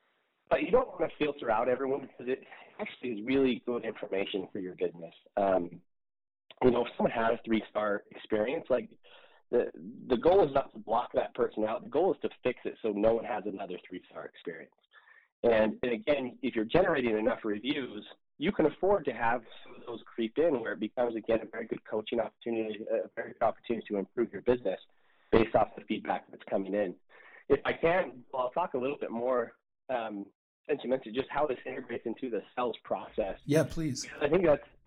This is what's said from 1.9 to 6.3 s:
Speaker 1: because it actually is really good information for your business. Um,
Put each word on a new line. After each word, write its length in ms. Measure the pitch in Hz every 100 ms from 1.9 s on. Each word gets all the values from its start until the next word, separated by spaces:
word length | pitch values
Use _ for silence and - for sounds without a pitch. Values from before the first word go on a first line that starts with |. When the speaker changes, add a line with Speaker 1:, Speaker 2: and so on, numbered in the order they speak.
| 139
Speaker 1:
because 300 | 127 - 123
it 120 | 131 - - - -
actually 300 | 214 - 123
is 160 | 104 120
really 360 | 135 131 117 -
good 180 | 120 110
information 640 | - - 95 98 98 90
for 60 | 104
your 160 | 90
business. 400 | 85 90 85 82 - _ 101
Um, 320 | 98 92 85 85 _ _ _ _ _